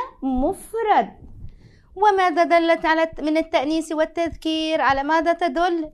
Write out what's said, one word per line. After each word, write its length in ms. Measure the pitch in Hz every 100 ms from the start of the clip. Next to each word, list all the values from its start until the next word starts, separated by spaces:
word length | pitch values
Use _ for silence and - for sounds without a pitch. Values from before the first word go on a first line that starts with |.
| 508 -
مفرد. 840 | 269 254 285 392 - 453 427 320 - - - - - - - - _
وماذا 500 | 370 415 381 370 311
دلت 420 | 339 339 330 330 330
على 160 | 320
الت-، 180 | 320 -
من 160 | 294 311
التأنيث 560 | 320 320 269 320 320
والتذكير؟ 880 | 311 320 330 339 - 320 320 311 320
على 220 | 277 269
ماذا 300 | 285 320 330
تدل؟ 600 | 339 349 269 359 339 311